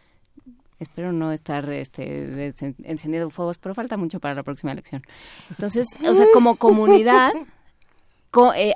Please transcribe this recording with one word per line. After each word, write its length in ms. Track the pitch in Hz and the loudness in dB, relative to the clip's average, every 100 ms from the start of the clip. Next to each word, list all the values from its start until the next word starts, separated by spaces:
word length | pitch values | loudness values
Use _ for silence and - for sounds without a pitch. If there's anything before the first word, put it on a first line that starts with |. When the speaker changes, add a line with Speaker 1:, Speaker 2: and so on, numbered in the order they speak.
| _ _ _ _ - _ _ _ | _ _ _ _ -20 _ _ _
Speaker 1:
Espero 340 | 165 - 180 | -18 -10 -6
no 200 | 170 160 | -4 -4
estar, 360 | 156 - 147 143 | -6 -8 -8 -8
este, 560 | 143 135 - 135 143 139 | -10 -12 -12 -12 -10 -10
de-, 480 | 135 143 - 139 127 | -10 -12 -10 -12 -12
encendiendo 460 | - 156 156 160 165 | -12 -10 -8 -6 -6
fuegos, 260 | 151 175 170 | -6 -8 -8
pero 180 | 190 | -10
falta 220 | 196 240 208 | -10 -8 -8
mucho 240 | 170 180 | -8 -8
para 140 | 147 | -8
la 80 | 139 | -8
próxima 300 | 139 139 - | -10 -10 -10
elección. 300 | - - 139 - - - - - | -10 -12 -16 -16 -20 -20 -20 -20
Entonces, 380 | - 202 226 247 - 320 | -10 -6 -4 -6 -4 2
o 80 | |
sea, 120 | 370 427 | 6 8
como 220 | 453 240 233 | 6 6 4
comunidad, 760 | 233 214 214 202 220 254 262 | 4 4 6 4 6 4 4
Speaker 2:
<laughs> 960 | 311 - _ _ _ _ _ _ _ _ | 0 -8 _ _ _ _ _ _ _ _
Speaker 1:
co-, 220 | 233 247 | 4 4
eh, 220 | - 208 | 4 -2